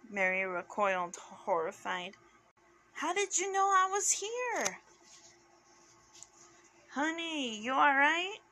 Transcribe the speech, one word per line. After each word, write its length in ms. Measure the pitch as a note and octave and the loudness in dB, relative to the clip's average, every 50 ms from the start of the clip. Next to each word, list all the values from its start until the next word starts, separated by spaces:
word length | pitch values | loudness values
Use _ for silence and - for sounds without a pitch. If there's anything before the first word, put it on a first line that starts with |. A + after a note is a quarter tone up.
| - A#3 | -18 -8
Mary 340 | G3 G3+ F#3+ F#3 F#3 F#3+ F#3+ | -2 0 2 2 2 0 -2
recoiled, 720 | F#3 F#3 F3 F3+ - - - G#3 G3 F#3+ F3+ F3 F3 F3+ | -2 -2 -6 -6 -6 -2 0 2 2 2 0 -2 -6 -8
horrified. 1000 | - - - G3 - - - F#3+ E3+ D#3+ E3+ G3+ - - G3+ F#3+ F3+ F3+ F#3 G3 - - - _ - _ _ _ _ _ _ _ _ _ _ | -14 -16 -16 -20 -14 -2 0 0 0 0 -2 -6 -8 -6 -6 -6 -4 -6 -10 -14 -16 -20 -20 _ -20 _ _ _ _ _ _ _ _ _ _
"How 220 | _ - C#4 D#4 F4+ | _ -6 -4 -2 0
did 240 | G4 G4+ F#4+ - - | 0 -2 0 0 -2
you 120 | F4+ G4 F#4+ | -2 0 2
know 180 | G4 G4 G4 | 2 4 4
I 160 | G4 F#4+ F#4 F#4+ | 6 4 4 4
was 220 | F#4+ G4+ G4 - | 0 0 0 0
here?" 720 | - - G4+ G#4 A#4 B4 B4 A#4+ A4 F4 A#3+ G3 F#3 - - - - - - - - - - - - _ - - - - _ - - - - - - - - - - - - - - - - - - - - - _ - - - | 0 0 -2 -6 -4 -4 -4 -2 -2 0 -2 -2 -4 -6 -16 -20 -20 -20 -20 -20 -20 -20 -20 -20 -20 _ -20 -20 -20 -20 _ -20 -20 -20 -20 -20 -20 -20 -20 -20 -20 -20 -20 -20 -20 -20 -20 -20 -20 -20 -20 -20 _ -20 -20 -10
"Honey, 680 | - C4 C#4+ D#4+ D#4+ E4 E4 E4 D#4+ D4+ C4+ A#3+ A3 G#3 | -4 -2 -2 -2 -2 -4 -6 -6 -4 -4 -4 -4 -6 -6
you 140 | G#3+ A#3+ | -4 -2
all 240 | C4 C4+ D4 D4 C#4 | 2 4 4 6 6
right?" 460 | C4+ C#4+ D4 D#4+ E4+ F4+ F#4+ G#4+ G#4+ - _ | 6 6 4 4 2 -2 -4 -8 -10 -16 _